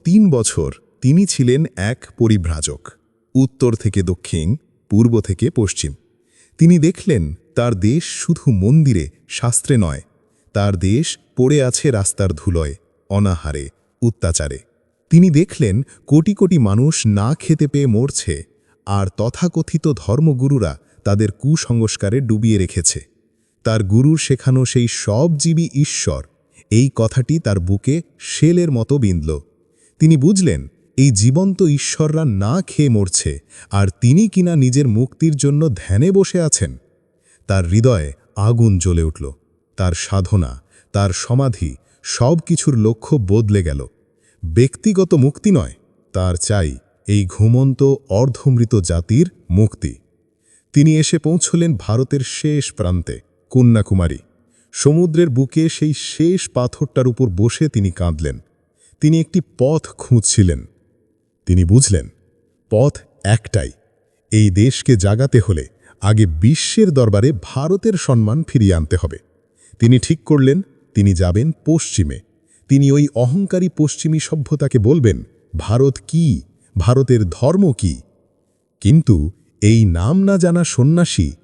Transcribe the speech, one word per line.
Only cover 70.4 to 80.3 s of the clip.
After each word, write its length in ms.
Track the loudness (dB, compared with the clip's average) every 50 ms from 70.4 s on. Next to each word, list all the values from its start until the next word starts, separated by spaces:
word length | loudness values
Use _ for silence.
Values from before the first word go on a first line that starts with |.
| 4 2 2 0 -2 _ _ _ _ _ -2
তিনি 200 | 2 2 2 2
যাবেন 380 | 2 0 0 0 0 0 -2 -4 _ -2
পশ্চিমে। 560 | -2 -2 -2 -2 -4 -4 -4 -4 -4 -4 -12 -16 _ _ _ _ _ _ _ _ 0
তিনি 240 | 2 2 4 4
ওই 140 | 4 2 2 0 0
অহংকারী 540 | -2 -2 0 0 -2 -2 -2 -2 -2 -2 -2 -2
পশ্চিমী 420 | -2 -2 -2 -2 -4 -4 -2 -2 -2
সভ্যতাকে 600 | -4 -4 -6 -6 -4 -4 -4 -2 -2 0 0 2
বলবেন, 440 | 4 4 4 4 4 2 2 0 -4 -14 _ _ _ _ -10
"ভারত 420 | -8 -4 0 0 2 2 2 0 -2 _
কি? 360 | -4 -2 0 0 0 0 -2 -6 _ _ _ _ _ -6 -2
ভারতের 460 | 0 2 2 2 2 2 2 2 2
ধর্ম 480 | -2 -4 -2 -2 0 2 2 2 0
কি?" 280 | 0 -2 -2 -4 -4 -6 -12 _ _ _ _ _ _ _ _ _ _ _ _ _ _ -4
কিন্তু 500 | 0 2 2 4 4 2 2 2 0 -4 -8 _ _ _ _ 0
এই 240 | 2 4 4 4 4
নাম 380 | 2 2 0 -2 0 0 0
না 140 | 2 2